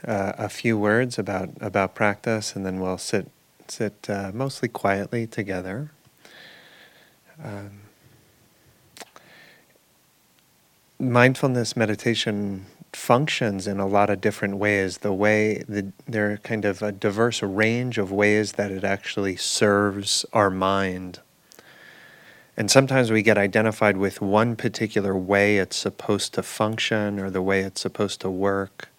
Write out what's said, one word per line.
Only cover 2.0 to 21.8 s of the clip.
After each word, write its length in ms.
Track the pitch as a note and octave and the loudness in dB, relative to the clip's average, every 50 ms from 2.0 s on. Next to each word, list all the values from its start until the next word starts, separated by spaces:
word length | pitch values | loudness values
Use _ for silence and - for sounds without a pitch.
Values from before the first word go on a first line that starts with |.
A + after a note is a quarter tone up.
| A2 G#2 G2+ - - A#2+ A2+ G#2+ G2+ - - | 0 0 0 0 -2 -2 -2 -2 -2 -6 -6
and 80 | G2 F#2+ | -6 -4
then 160 | F#2+ F#2 F#2+ | -4 -4 -2
we'll 200 | F#2 F#2 F#2 F2+ | -2 -2 -4 -4
sit, 320 | - - - G2+ - - _ _ _ _ _ _ - | -4 -2 -2 -2 -2 -4 _ _ _ _ _ _ -18
sit, 400 | - - - A#2 G#2 - _ - | -18 -6 -6 -6 -6 -6 _ -8
uh, 220 | - G#2 G2 G2 G2 | -6 -6 -6 -6 -8
mostly 380 | F#2+ A#2 C3+ C3+ - - - B2 | -6 -6 -6 -6 -4 -6 -6 -6
quietly 560 | - - - G2 G2 G2 G2+ - - A#2 A2+ | -6 -2 0 0 0 0 -2 -4 -4 -4 -4
together. 640 | A2 - - G2+ G2 F#2+ F2+ F#2 F#2 F#2+ B2 D3+ D3 _ _ _ - _ _ _ - - - - - - - - - - - - - _ - - _ _ _ _ _ _ D#3 - | -4 -6 -8 -6 -4 -6 -6 -6 -6 -8 -8 -8 -10 _ _ _ -20 _ _ _ -20 -20 -20 -20 -20 -20 -20 -20 -20 -20 -20 -20 -20 _ -20 -20 _ _ _ _ _ _ -16 -14
Um, 360 | A2 G#2 G2+ G2+ G2+ G2+ G2+ G2+ G#2 _ _ _ _ - _ _ _ _ _ _ _ _ _ _ _ _ _ _ _ _ - - _ _ - - - - - - - - _ _ _ _ _ _ _ _ _ _ _ _ _ _ _ _ _ _ _ _ _ _ _ _ _ _ _ _ _ | -12 -12 -12 -12 -14 -16 -20 -20 -20 _ _ _ _ -20 _ _ _ _ _ _ _ _ _ _ _ _ _ _ _ _ -20 -20 _ _ -20 -20 -20 -20 -20 -20 -20 -20 _ _ _ _ _ _ _ _ _ _ _ _ _ _ _ _ _ _ _ _ _ _ _ _ _ _ _ _ _
mindfulness 760 | C3+ B2+ A#2+ A#2+ A#2+ C3 C3 - - C3+ B2+ B2 A2+ - - | -2 2 6 6 6 6 6 2 0 0 2 0 -2 -2 0
meditation 920 | B2 A2+ G#2 G#2+ - - A#2+ A2+ - - A2+ G#2 G2+ G#2 G2+ G2 F#2+ G2 - - _ - _ - | 0 0 0 0 -2 0 0 0 0 0 -2 -2 -2 -4 -4 -6 -8 -10 -16 -20 _ -20 _ -16
functions 760 | - - - A#2+ B2 D3+ D3+ - - C3 G#2+ G2 F#2+ F#2 | -12 2 4 4 4 4 0 -2 -2 0 -2 -2 -2 -4
in 120 | G#2 G2 G2 | -4 -2 -2
a 80 | G2 | -2
lot 220 | G2 G2+ G2+ G2+ G2+ | 2 4 2 4 2
of 100 | G2+ F#2+ | 0 0
different 380 | - A2 G2+ - - G2 G2+ | 0 -2 -2 0 -4 -4 -2
ways. 400 | G2 G#2 G#2 G#2 G2 F#2+ F#2 F2 | -2 0 2 2 2 0 -2 -4
The 160 | - - G#2 G2 | -4 -4 -2 0
way 500 | F#2+ G#2 G#2+ G#2+ G#2+ G#2+ G#2+ G#2+ - - | 2 4 4 4 4 2 0 0 -4 -6
the, 280 | - G2+ G#2 G2 G2 - - - - | -6 -6 -6 -6 -6 -12 -14 -12 -6
there 240 | A#2 G#2+ G#2 G#2 G#2 | -2 -2 -2 -2 -2
are 40 | |
kind 280 | G2+ - - A#2 G#2+ G2+ | -6 -6 -6 -4 -2 -2
of 160 | G#2 F#2+ - | -2 -2 -2
a 100 | G#2+ G#2 | -4 -6
diverse 500 | G2 F#2+ - G#2+ G2 G#2+ A#2 A#2+ A2 - | -4 -2 -2 -2 0 2 0 0 0 -2
range 560 | A2 G2 F#2+ G2+ A2 A2 A#2 A#2+ B2 B2+ A#2+ | -4 -2 0 2 2 2 2 0 -2 -4 -2
of 140 | A#2 G2 F#2 | -4 -4 -2
ways 400 | G2 G2+ G#2 G#2 G#2 G#2+ G#2+ G2+ - | 0 2 4 4 4 4 2 0 -2
that 160 | - G2+ G2+ | -4 -4 -4
it 140 | F#2+ F#2+ F#2+ | -4 -4 -2
actually 540 | G2 G2 G2 - - - A2 G2 G2 F#2 | -2 -2 -4 -6 -6 -4 -2 -2 -2 -2
serves 880 | - - - - - A2 G#2 G2+ G2+ G#2 G2+ F#2+ G2+ G2+ G#2 - - - - - | -4 -4 -4 0 2 4 4 6 4 4 2 0 -2 -2 -2 -2 -2 -2 0 2
our 160 | A2+ G#2 G2 | 4 4 4
mind. 680 | F#2 F#2+ F#2+ F#2+ G2 G2 G2 F#2+ F2+ F#2 F#2 F2+ E2+ - _ _ _ _ _ _ - - _ - - - | 2 2 2 2 2 2 0 -2 -4 -6 -8 -12 -14 -16 _ _ _ _ _ _ -20 -20 _ -20 -20 -20